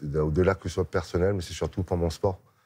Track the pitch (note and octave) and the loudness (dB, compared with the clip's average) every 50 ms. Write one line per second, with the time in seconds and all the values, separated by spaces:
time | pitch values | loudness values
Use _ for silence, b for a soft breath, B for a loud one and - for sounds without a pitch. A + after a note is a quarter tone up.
0 | - D2 C#2+ D#2 D#2 D#2 D2+ F2+ F2+ G2 F#2+ - - F2+ - F#2+ F2 - - F#2 | -8 -4 -2 0 0 2 2 4 4 4 2 2 -4 -4 -2 -2 -2 -2 -2 -4
1 | - - - F2 F2+ G2 G2+ F#2 E2 - E2 - E2+ D#2 - F#2 F2+ - F#2 E2+ | -2 0 0 2 2 2 2 0 -4 -8 -6 -6 -6 -4 -2 -4 -2 -2 0 0
2 | E2+ E2 D#2+ - - G2 F2+ - b b b b b | 0 0 0 0 -2 -2 -2 -4 b b b b b